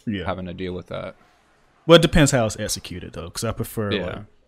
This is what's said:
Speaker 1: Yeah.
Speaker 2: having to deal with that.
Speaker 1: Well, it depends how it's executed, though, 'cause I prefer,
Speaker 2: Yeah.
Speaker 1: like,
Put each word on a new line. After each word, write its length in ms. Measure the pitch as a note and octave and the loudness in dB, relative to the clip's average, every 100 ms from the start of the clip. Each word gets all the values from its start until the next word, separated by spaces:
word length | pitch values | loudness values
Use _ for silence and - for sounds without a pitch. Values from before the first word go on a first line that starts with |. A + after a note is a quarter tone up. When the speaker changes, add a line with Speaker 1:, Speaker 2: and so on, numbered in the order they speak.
| - | -6
Speaker 1:
Yeah. 180 | G2+ | -4
Speaker 2:
having 220 | F2 F#2 F2+ | -4 -6 -8
to 80 | |
deal 180 | F2+ F#2 | -8 -8
with 140 | F2+ - | -8 -10
that. 300 | F#2 F#2 - _ _ _ _ _ _ - | -10 -10 -14 _ _ _ _ _ _ 8
Speaker 1:
Well, 100 | E3 | 8
it 60 | |
depends 280 | D#3+ F3 C#3 | 8 4 4
how 140 | B2+ A2 | 4 0
it's 120 | - | -2
executed, 540 | G#2 - - F2 - | -6 -8 -10 -12 -12
though, 160 | - E2+ | -12 -12
'cause 160 | - | -6
I 80 | A2+ | -6
prefer, 400 | - - A#2 G#2 | -6 -6 -4 -4
Speaker 2:
Yeah. 120 | G2+ F2+ | -4 -4
Speaker 1:
like, 120 | - G#2 _ | -10 -14 _